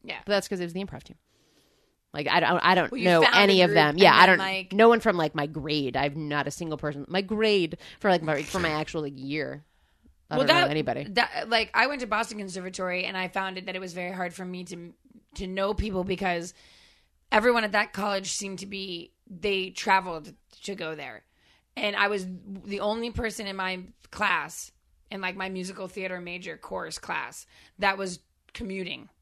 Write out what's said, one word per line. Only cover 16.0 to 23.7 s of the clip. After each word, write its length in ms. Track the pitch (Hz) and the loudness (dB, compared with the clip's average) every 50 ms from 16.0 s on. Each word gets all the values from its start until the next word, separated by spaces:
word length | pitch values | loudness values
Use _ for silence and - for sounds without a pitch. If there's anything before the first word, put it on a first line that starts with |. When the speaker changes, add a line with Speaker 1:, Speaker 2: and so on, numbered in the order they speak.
| 180 | -2
Speaker 1:
because 500 | 196 185 180 196 185 175 170 170 180 - _ - _ _ _ _ _ _ _ _ _ _ _ _ - | -2 -2 -2 -2 -2 -2 -2 -4 -8 -14 _ -20 _ _ _ _ _ _ _ _ _ _ _ _ 0
everyone 320 | - 214 214 247 240 233 220 | 0 2 4 4 2 2 0
at 80 | 208 196 | 0 0
that 200 | 208 214 - - | 0 -2 -2 -4
college 380 | 190 202 208 202 196 190 185 | -4 -4 -2 -2 -4 -4 -6
seemed 280 | - - 208 196 190 185 | -8 -8 -8 -8 -10 -10
to 60 | 196 | -12
be, 460 | 196 196 196 190 190 175 170 - - _ _ _ - | -10 -10 -10 -10 -8 -10 -12 -14 -16 _ _ _ -20
they 400 | 196 170 170 208 196 190 185 185 | -14 -6 -4 -2 -2 -2 -2 -4
traveled 640 | 185 - - 220 190 190 185 185 170 160 151 - 147 _ _ _ _ - - | -8 -6 0 2 2 2 2 0 -8 -10 -10 -14 -20 _ _ _ _ -16 -12
to 100 | - 202 | -12 -10
go 220 | - 175 160 160 | -8 -8 -10 -8
there. 280 | 151 143 131 110 - _ _ _ _ _ _ _ _ _ _ - 254 | -10 -12 -14 -14 -16 _ _ _ _ _ _ _ _ _ _ -10 -4
And 200 | - 208 202 202 | -4 -2 0 2
I 100 | 202 202 | 2 2
was 180 | 208 202 185 185 185 180 - 202 196 196 - | 2 -2 -4 -6 -10 -12 -14 -14 -16 -14 -10
the 160 | 202 202 196 | -8 -6 -4
only 320 | 196 208 214 226 233 240 | -2 -2 -2 -2 -4 -6
person 340 | 220 - 247 220 208 - 214 196 | -6 -6 -6 -6 -6 -8 -10 -8
in 100 | 190 196 | -6 -6
my 240 | 185 185 | -6 -6